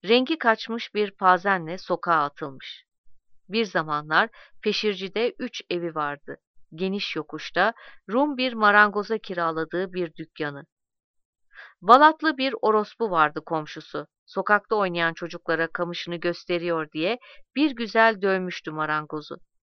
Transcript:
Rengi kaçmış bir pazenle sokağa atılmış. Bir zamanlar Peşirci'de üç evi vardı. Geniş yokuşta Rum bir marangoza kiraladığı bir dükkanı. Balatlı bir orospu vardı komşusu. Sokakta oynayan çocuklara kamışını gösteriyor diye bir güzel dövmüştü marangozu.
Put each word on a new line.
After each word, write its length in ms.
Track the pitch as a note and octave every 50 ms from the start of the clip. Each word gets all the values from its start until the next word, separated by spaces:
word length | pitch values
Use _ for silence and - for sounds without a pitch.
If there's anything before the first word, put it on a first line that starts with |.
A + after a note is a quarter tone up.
| -
Rengi 340 | F3+ A3+ B3+ B3+ B3+ D#4+ D#4
kaçmış 560 | - A#3+ A3 A3 - - A3+ A#3 - - _
bir 160 | G#3 G#3 G3
pazenle 680 | G3+ _ G3 F#3 F#3 F3+ F3+ G3+ G3 F3+ E3 D#3 F3 G3
sokağa 460 | - - F3+ E3 - F3 E3+ D#3 C#3+
atılmış. 600 | C#3+ _ - D#3+ C#3+ C3+ - - - - - _ _ _ _ _ - - - _ _ - - _ -
Bir 160 | F#3 A3+ A3+
zamanlar 680 | F#3+ - F3+ D#3 D#3 D3+ D3 D3+ D3+ D#3+ E3+ G#3 A3+ _ - - _ - -
Peşirci'de 720 | - G#3+ G3+ - - G#3+ G3+ F3+ F#3+ F#3 - G#3 A#3 B3 - -
üç 240 | B3 A#3+ - - - _
evi 240 | F3 F3 E3+ E3+ D#3
vardı. 420 | D#3+ D3 C#3+ C#3+ C#3+ _ - C#3+ _ _ _ _ - - _ -
Geniş 420 | D#3+ F#3 F#3+ F#3+ G3+ - - -
yokuşta 580 | D#3+ D3 - - D#3 - - - G3+ F#3+ A3 A#3 - - - - - _ -
Rum 260 | G3 B3 C#4+ D4+ C#4+
bir 160 | B3 B3+ C4
marangoza 680 | A#3 A3+ G#3+ G#3 G3+ G#3 G#3 G#3 G3 G#3 G3+ G3+ A3+ G#3+
kiraladığı 760 | - - F#3+ F3 E3+ D#3+ D#3+ D#3+ D#3+ - - F3 F#3+ F#3+
bir 220 | F3+ F#3 F3 D#3+ _
dükkanı. 520 | - E3 _ _ - D#3 D3 C#3+ C#3 D3+ _ _ _ _ _ _ _ _ _ _ _ _ _ _ _ _ _ _ - - - _ _
Balatlı 560 | F3 F#3 A#3 C4+ D4+ D#4 D#4 D#4 D4+ D#4+ D4 C4
bir 160 | C4 C4+ A#3+ -
orospu 480 | - G#3+ G#3+ G#3+ G#3+ - - _ A#3 G#3+
vardı 340 | F3+ E3 D#3 D3+ D3+ D#3+ D3+
komşusu. 600 | - E3 D#3+ D3+ D3+ - D#3+ D3+ - - D#3 D3 _ _ _ _
Sokakta 500 | _ - G3 F#3+ G3+ G#3 G3+ G3+ _ A#3
oynayan 380 | G#3+ G3+ F#3 E3+ E3+ E3+ E3 E3
çocuklara 520 | - F3+ E3 E3+ E3+ _ - E3 D#3+ E3
kamışını 500 | D#3+ - - F3 E3+ F3 - - F3 E3+
gösteriyor 760 | E3+ D#3 F3 E3+ - - - F3 E3+ E3+ F3 E3+ D#3+ D#3 D3+
diye 260 | _ D#3 D#3 F#3+ A#3 B3 _ - - - - _ _
bir 140 | B3+ D4 D4+
güzel 520 | B3+ A3+ A#3 G#3 - A3+ A3+ A3+ A3 F#3+
dövmüştü 480 | F#3+ G3 F#3+ F#3+ F#3 F3+ F3 - _ E3
marangozu. 680 | D#3 D#3 D#3 D3+ D3+ D3+ D3+ D3 - D3+ D3 - C#3+ C#3 - _ _ _ _ _ _